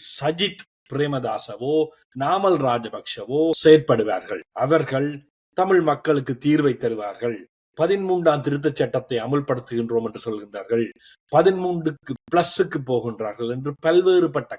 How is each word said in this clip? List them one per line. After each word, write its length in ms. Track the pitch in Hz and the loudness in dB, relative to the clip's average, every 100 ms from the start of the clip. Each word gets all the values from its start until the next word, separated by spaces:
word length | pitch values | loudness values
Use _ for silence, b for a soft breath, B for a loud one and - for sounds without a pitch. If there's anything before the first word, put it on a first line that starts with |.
| - | -2
சஜித் 580 | - 143 170 196 - - _ _ | 0 -2 -2 -4 -6 -18 _ _
பிரேமதாசவோ 880 | 135 147 139 120 107 - 104 131 156 156 b _ 127 | -4 -2 -2 -4 -6 -8 -8 -2 0 -2 b _ -6
நாமல் 400 | 139 190 196 165 | -2 2 2 2
ராஜபக்ஷவோ 800 | 131 120 113 110 - - 104 139 160 156 | 2 0 -4 -12 -10 -4 0 2 2 4
செயற்படுவார்கள். 840 | 160 156 143 117 107 95 - 95 - | 8 8 6 2 2 -4 -6 -10 -10
அவர்கள் 560 | - 131 160 139 135 143 143 - _ _ - | -4 0 2 0 -2 -4 -6 -16 _ _ -2
தமிழ் 260 | 190 185 | 2 4
மக்களுக்கு 520 | 156 139 - 147 135 120 | 2 0 2 0 0 -2
தீர்வை 360 | 147 151 143 120 | 2 2 2 0
தருவார்கள். 600 | 120 110 104 98 120 107 90 _ _ - | -4 -4 -8 -6 -6 -6 -12 _ _ -2
பதிமூன்றாம் 640 | 165 196 190 180 165 147 | 0 0 0 2 2 2
திருத்தச் 320 | 139 143 151 143 | 0 -2 -2 -2
சட்டத்தை 420 | 127 131 - 120 | -2 -2 -4 -4
அமுல்படுத்துகின்றோம் 880 | 113 143 139 123 - 117 117 117 113 | -2 -2 -2 -4 -4 -6 -2 -2 -4
என்று 140 | - | -8
சொல்கின்றார்கள். 640 | 120 107 101 101 - 117 110 - B B _ | -8 -10 -10 -14 -2 -2 -2 -8 B B _
பதிமூன்றுக்கு 840 | 151 175 190 180 175 156 143 - 139 | 4 4 2 -2 -4 -6 -8 -10 -12
பிளஸுக்கு 560 | - 175 170 - 180 156 | -2 0 2 0 -2 -4
போகின்றார்கள் 640 | 127 123 117 104 107 104 117 | -4 -4 -4 -6 -8 -6 -6
என்று 220 | 127 143 143 | -6 -8 -4
பல்வேறுபட்ட 720 | 160 175 185 180 160 139 - | 2 4 4 4 2 -2 -8